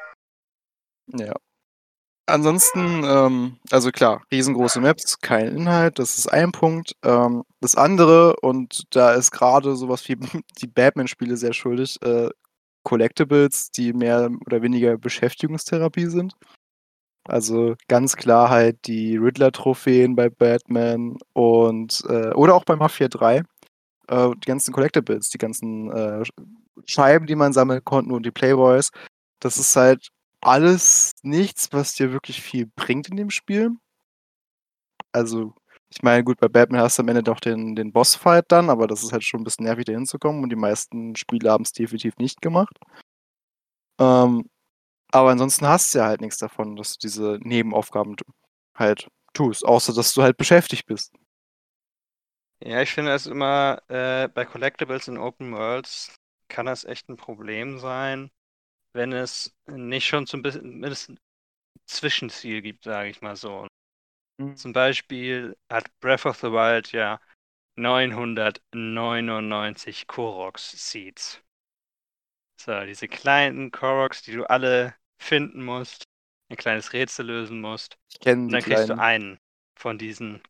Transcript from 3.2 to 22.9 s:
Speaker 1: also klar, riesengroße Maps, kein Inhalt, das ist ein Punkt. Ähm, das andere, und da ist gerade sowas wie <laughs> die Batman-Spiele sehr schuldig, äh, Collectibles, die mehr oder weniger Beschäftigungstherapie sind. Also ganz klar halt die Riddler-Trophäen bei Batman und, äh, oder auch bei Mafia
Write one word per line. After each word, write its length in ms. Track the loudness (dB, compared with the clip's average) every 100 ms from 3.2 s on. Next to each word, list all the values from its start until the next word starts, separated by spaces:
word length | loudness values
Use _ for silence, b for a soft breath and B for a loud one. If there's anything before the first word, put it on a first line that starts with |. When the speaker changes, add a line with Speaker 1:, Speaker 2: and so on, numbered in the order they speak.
| 4 2 -4 -8 0
Speaker 1:
also 200 | 2 2
klar, 320 | 2 2 2 -2
riesengroße 480 | -2 0 0 0 2
Maps, 400 | 2 2 -4 -6
kein 280 | -2 0 0
Inhalt, 520 | -2 0 2 2 0
das 180 | -4 -4
ist 100 | 0
ein 260 | 2 2
Punkt. 420 | 2 0 0 -8 -4
Ähm, 400 | 2 4 2 0 -6 _
das 160 | 0 4
andere, 640 | 4 6 8 8 8 4
und 460 | 0 -2 -4 -10 -2 4
da 200 | 6 6
ist 160 | 0
gerade 440 | 2 4 4 2 -2
sowas 320 | -4 -6 -6
wie 100 | -8
<laughs> 240 | -8 -10 -12 -14
die 60 | -4
Batman-Spiele 680 | 4 4 4 -4 -6 -6 -4
sehr 160 | -4
schuldig, 500 | -4 -4 -4 -4 -4
äh, 260 | -2 0 -2 -6 _ _ _ _
Collectibles, 840 | -2 2 2 2 4 4 4 2 -6
die 240 | -4 -2
mehr 380 | 0 2 2 0 -4 -4
oder 160 | -2
weniger 340 | 0 2 2 0
Beschäftigungstherapie 1080 | -4 -2 -4 -2 -6 -6 -4 -2 -2 -2 -2
sind. 260 | -2 -4 -10 b _ _ _ _ _ _ _ -4
Also 480 | -4 0 0 0 -2 2
ganz 280 | 2 2 0
klar 340 | 4 6 6
halt 380 | 6 4 2 -6
die 300 | -4 -2 0
Riddler-Trophäen 960 | 0 4 2 2 -2 0 4 4 4 4
bei 140 | 0
Batman 840 | 2 2 2 0 -2 0 -2 -6 -10 -6
und, 720 | 2 6 6 4 2 -4 -6 -2
äh, 240 | -2 0
oder 240 | 6 8 8
auch 80 |
bei 120 | 4 2
Mafia 320 | 0